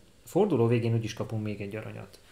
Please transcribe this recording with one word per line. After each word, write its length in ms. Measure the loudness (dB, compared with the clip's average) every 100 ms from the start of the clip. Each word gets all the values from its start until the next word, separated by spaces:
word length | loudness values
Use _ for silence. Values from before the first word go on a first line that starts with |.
| -20 -20
forduló 440 | -2 2 4 4 4
végén 260 | 4 2
úgyis 200 | 0 0
kapunk 300 | -6 -6 -4
még 180 | -4 -6
egy 140 | -8 -8
aranyat. 460 | -10 -12 -14 -18 -20